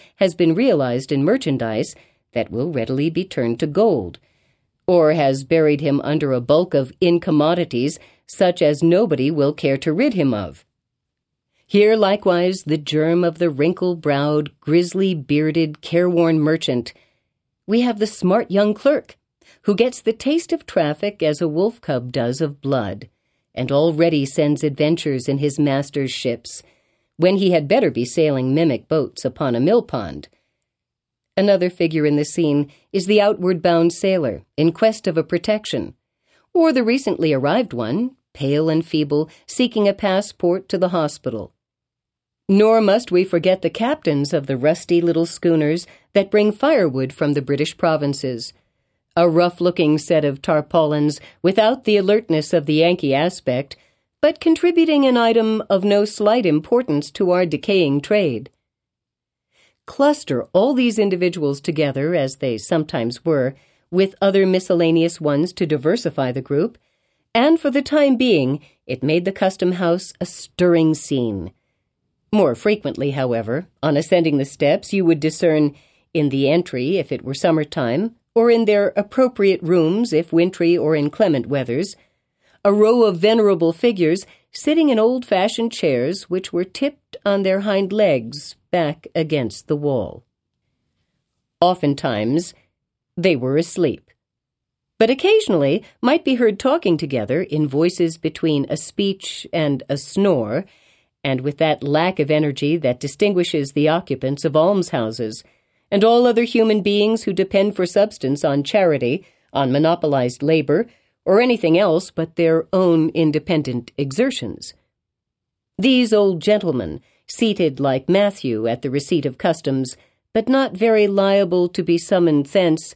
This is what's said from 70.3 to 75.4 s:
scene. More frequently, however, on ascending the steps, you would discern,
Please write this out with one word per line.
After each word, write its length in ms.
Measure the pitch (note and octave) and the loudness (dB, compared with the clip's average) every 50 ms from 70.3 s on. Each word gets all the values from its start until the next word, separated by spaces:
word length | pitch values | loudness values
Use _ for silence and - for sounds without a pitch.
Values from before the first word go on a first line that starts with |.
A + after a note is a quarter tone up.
| - - - - - - F3+ F3 E3+ E3 D#3+ D#3+ D#3 | -10 -16 -18 -12 -4 0 2 4 4 4 4 2 0
scene. 580 | D3 - - D3+ C3+ A#2+ A2+ G#2 F#2+ E2 F#2+ _ _ _ _ _ _ _ _ _ _ _ _ _ _ _ - | -2 -4 -4 -4 -2 -2 -2 -4 -6 -8 -10 _ _ _ _ _ _ _ _ _ _ _ _ _ _ _ -2
More 240 | - G#3+ F#3 C#3 A#2 | 0 2 2 2 0
frequently, 560 | - - G#3 G#3+ G#3+ - C#3+ - - - C#3+ | 0 -2 -2 -2 -2 -4 -8 -6 -4 -4 -4
however, 560 | C3 C#3+ C3 B2 A#2 A2+ G#2+ A2 A#2+ D3+ F3+ _ _ - - | -4 -4 -2 -2 -2 -4 -4 -4 -6 -6 -6 _ _ -6 -2
on 140 | D#3 C#3+ | 0 0
ascending 400 | C#3+ E3 - F#3+ F3 E3 D#3+ D3 | 0 0 2 2 2 2 2 0
the 80 | C#3 C3+ | 0 -2
steps, 480 | - - - D3+ C#3+ E3 G3+ - - - | -4 -4 -2 0 0 0 0 -2 -4 -2
you 100 | G3 F3+ | 0 2
would 160 | E3 E3 D3 | 2 2 2
discern, 560 | D3+ D#3 D#3 - | 0 -4 -4 0